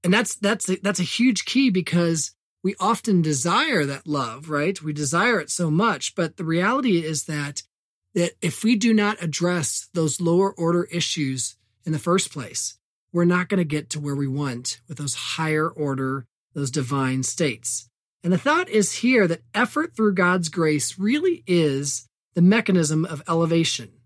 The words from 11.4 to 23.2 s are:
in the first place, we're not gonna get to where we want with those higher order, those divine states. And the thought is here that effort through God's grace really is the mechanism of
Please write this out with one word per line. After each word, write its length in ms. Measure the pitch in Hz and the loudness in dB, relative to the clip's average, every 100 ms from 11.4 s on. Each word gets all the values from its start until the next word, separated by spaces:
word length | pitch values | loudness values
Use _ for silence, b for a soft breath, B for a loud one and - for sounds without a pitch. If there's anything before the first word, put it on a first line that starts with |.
| - - _ _ | -6 -10 _ _
in 60 | - | -4
the 60 | 156 | -4
first 340 | 170 185 - | 0 0 0
place, 460 | 147 131 - - - _ _ _ | -8 -10 -8 -8 -10 _ _ _
we're 120 | 175 | 2
not 240 | 175 175 175 | 2 2 0
gonna 160 | 196 | -2
get 260 | 165 151 147 | 0 -4 -6
to 100 | 151 | -8
where 140 | 143 | -4
we 140 | 139 139 | -2 -2
want 520 | 135 143 120 123 - - | -2 -4 -6 -8 -10 -14
with 120 | 143 | -10
those 160 | 143 | -6
higher 540 | - - - 156 156 160 | -6 -6 -4 0 0 -2
order, 580 | 160 147 135 131 135 - _ _ | -2 -4 -2 -4 -6 -10 _ _
those 160 | - 139 | -6 -4
divine 540 | 147 123 139 131 131 | -2 -2 -2 0 -2
states. 640 | 127 - 156 110 - - - _ _ _ | -4 -2 -2 -2 -8 -8 -10 _ _ _
And 100 | 170 | 0
the 60 | 185 | 0
thought 300 | 277 320 370 | 2 0 2
is 280 | 214 196 - | 0 0 0
here 300 | 240 254 185 | 2 4 2
that 160 | 165 _ | 0 _
effort 440 | 208 240 294 339 - | -2 -2 -2 -4 0
through 180 | 220 | 0
God's 340 | 190 180 185 165 | 4 2 2 -2
grace 480 | 175 160 151 - - | 0 0 2 -2 -2
really 460 | 202 294 370 339 | 0 2 0 -2
is 640 | - 175 156 135 143 - - _ _ | 0 2 2 0 -4 -6 -10 _ _
the 80 | - | 4
mechanism 640 | 175 220 226 185 151 156 | 6 6 4 2 2 0
of 180 | 160 143 | -2 -6